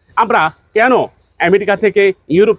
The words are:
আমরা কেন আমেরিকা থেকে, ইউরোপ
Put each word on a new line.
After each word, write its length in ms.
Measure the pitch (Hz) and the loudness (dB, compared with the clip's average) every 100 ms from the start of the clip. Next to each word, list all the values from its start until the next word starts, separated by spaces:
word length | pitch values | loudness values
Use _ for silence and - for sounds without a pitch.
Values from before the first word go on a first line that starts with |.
| _ - | _ -4
আমরা 340 | - 190 156 - _ | -2 0 -2 -6 _
কেন 180 | 214 247 233 - _ _ - | -2 0 0 -2 _ _ -6
আমেরিকা 380 | 175 196 202 202 | 0 0 0 -2
থেকে, 360 | 208 202 196 - - | -2 0 -2 -2 -4
ইউরোপ 280 | 170 214 | 0 0